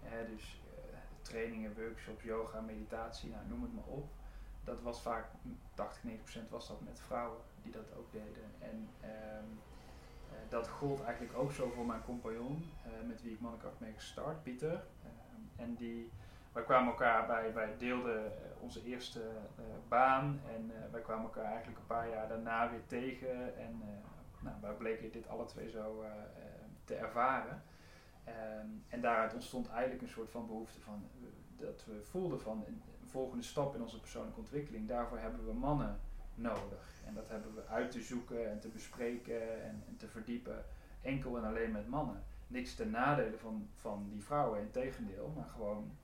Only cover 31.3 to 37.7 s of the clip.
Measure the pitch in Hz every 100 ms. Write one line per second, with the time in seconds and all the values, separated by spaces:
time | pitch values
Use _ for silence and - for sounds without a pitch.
31.3 | - - - - - - 107 - 180 180
32.3 | 131 110 110 - 113 - - - 131 131
33.3 | 120 117 - 135 117 113 113 - 120 110
34.3 | - 107 143 143 113 107 120 117 117 113
35.3 | 120 110 110 139 147 110 104 - - -
36.3 | - 117 101 98 98 - - - 107 -
37.3 | 110 104 107 -